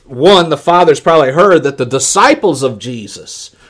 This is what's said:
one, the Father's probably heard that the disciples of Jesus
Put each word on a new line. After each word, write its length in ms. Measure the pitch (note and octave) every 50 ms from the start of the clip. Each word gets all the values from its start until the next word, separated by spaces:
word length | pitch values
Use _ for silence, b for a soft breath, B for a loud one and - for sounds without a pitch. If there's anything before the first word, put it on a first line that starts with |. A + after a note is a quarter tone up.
| _
one, 460 | - C3 B2+ D3+ G3 G3+ F3+ E3+ D#3+
the 60 | D3
Father's 420 | - - F3 E3+ F3+ F3+ E3 C#3 -
probably 320 | - E3+ E3 D#3 C#3 C3
heard 320 | C#3 E3 G3+ G3 F3 D#3+
that 160 | - - - -
the 80 | B2+
disciples 760 | A#2 C3+ B2+ - - - G3 A3+ D4 D#4 - - F3+ C#3+ B2 C3+
of 160 | B2+ A2+ G2
Jesus 720 | G#2 B2+ B2 A2+ G#2 G2 - - - - - - - - b b b